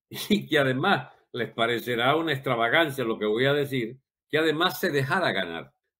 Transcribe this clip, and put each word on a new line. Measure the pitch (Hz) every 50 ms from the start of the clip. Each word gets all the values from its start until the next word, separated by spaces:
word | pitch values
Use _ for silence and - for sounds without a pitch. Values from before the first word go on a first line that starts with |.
| _ -
<laughs> | - - - -
y | 208 - 135 135
que | 151 147
además | 139 131 127 131 156 202 185 139 - - - _ _ _
les | - 123 113 104
parecerá | - - 113 117 120 113 - 120 123 113 120 131 151 160
una | 165 160 147
extravagancia | 135 - 139 127 113 113 117 131 165 170 147 135 131 123
lo | 113 110 85
que | 104
voy | 107 107 117 131
a | 139 143
decir, | 147 139 135 135 127 113 107 131 - _ _ _ _ _ _
que | - 151
además | 160 160 147 156 175 180 180 -
se | - 180
dejara | 143 143 135 139 175 190 170 131
ganar, | 95 95 92 85 82 80 69 - _ _ _ _ _ _